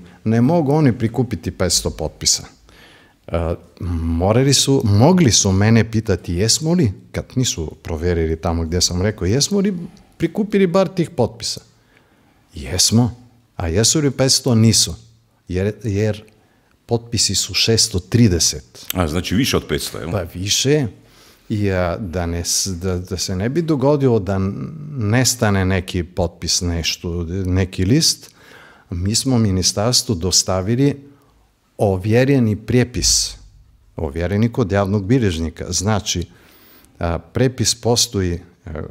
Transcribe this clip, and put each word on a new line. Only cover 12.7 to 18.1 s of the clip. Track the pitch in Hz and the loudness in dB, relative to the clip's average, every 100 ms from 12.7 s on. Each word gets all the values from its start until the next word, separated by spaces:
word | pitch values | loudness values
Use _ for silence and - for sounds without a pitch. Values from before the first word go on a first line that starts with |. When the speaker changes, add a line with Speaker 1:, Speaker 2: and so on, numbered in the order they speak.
| - - 110 123 - - _ _ - | -2 2 4 2 -2 -18 _ _ -6
Speaker 1:
A | 85 | -2
jesu | 87 113 160 | 2 2 2
li | 143 | 0
petsto? | - 131 - 131 113 | 2 0 2 2 4
Nisu. | 113 - - 82 - _ _ _ - | 6 4 0 -6 -16 _ _ _ -6
Jer, | 90 101 - | -2 -2 -4
jer | 113 98 107 101 - _ _ _ _ _ - | -4 -2 -2 -2 -12 _ _ _ _ _ -4
potpisi | 117 117 110 - 95 | -4 -2 -2 -2 -2
su | - | -4
šesto | 95 - 113 - 95 | -2 2 2 2 -2
trideset. | - | 0